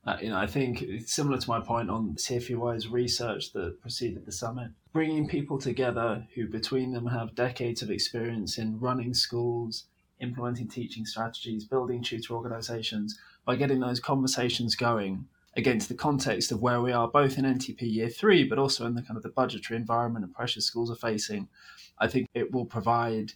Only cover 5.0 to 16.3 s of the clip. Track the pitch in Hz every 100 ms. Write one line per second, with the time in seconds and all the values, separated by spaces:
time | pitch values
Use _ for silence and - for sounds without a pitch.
5 | 156 156 147 151 143 135 135 117 127 113
6 | 117 107 - - 110 113 - 131 127 123
7 | 120 120 113 - 123 123 120 117 107 107
8 | - 117 117 113 92 - 110 110 127 127
9 | 123 123 - 120 120 117 117 - - _
10 | _ _ 127 123 120 120 107 127 117 113
11 | 110 110 113 - 120 110 107 131 123 120
12 | 120 113 - 117 117 113 110 113 110 107
13 | 107 - - - - 127 139 131 123 123
14 | - 139 127 127 120 - 117 - 120 113
15 | 98 95 - _ _ - 127 117 - 127
16 | 151 139 139